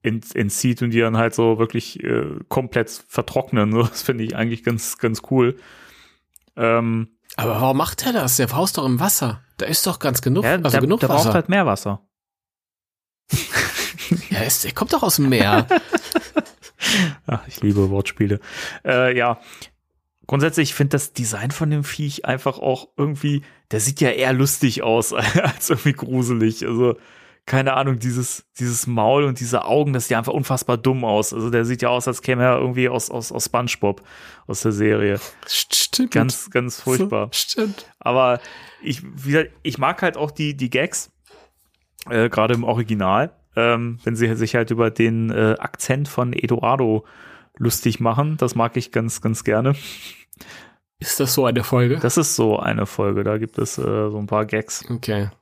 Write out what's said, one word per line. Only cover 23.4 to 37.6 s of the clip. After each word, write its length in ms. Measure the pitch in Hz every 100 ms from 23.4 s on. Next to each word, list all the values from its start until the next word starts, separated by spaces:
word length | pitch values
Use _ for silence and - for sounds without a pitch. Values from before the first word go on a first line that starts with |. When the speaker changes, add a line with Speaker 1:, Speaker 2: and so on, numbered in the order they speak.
| - _ _
Speaker 1:
der 100 | 110
sieht 200 | 104 139
ja 80 | 139
eher 240 | 123 131
lustig 480 | 131 139 - 135 -
aus 300 | - 113 110
<laughs> 20 |
als 560 | - 107 - 139 - -
irgendwie 240 | 139 147
gruselig. 720 | 135 123 127 123 120 110 113 -
Also, 300 | 117 123 113 - - - _ -
keine 260 | 131 135
Ahnung, 240 | 135 139 123
dieses, 460 | 123 123 123 - _ -
dieses 280 | 123 117 -
Maul 380 | 117 110 139
und 160 | 143 127
diese 240 | 120 123
Augen, 300 | - 139 147
das 140 | 131 -
sieht 100 | 113
einfach 160 | -
unfassbar 420 | - 135 127 - 117
dumm 280 | 131 131
aus. 280 | 117 104 110
Also 160 | 113 113
der 160 | 117
sieht 160 | 117 123
ja 80 | 120
aus, 180 | 123 131
als 140 | 120
käme 220 | - 123
er 140 | 127 123
irgendwie 320 | 127 127 123
aus, 200 | 123 -
aus, 220 | 120 117
aus 140 | 120 -
SpongeBob, 560 | 120 123 - 101 98 - - - - -
aus 140 | -
der 100 | 113
Serie. 460 | 101 107 107 104 101 - - -
Speaker 2:
St-, 280 | - -
stimmt. 360 | - - - 254
Speaker 1:
Ganz, 400 | - 123 - -
ganz 300 | - 123 -
furchtbar. 480 | - 127 196 107 104
Speaker 2:
So, 60 | -
stimmt. 480 | - -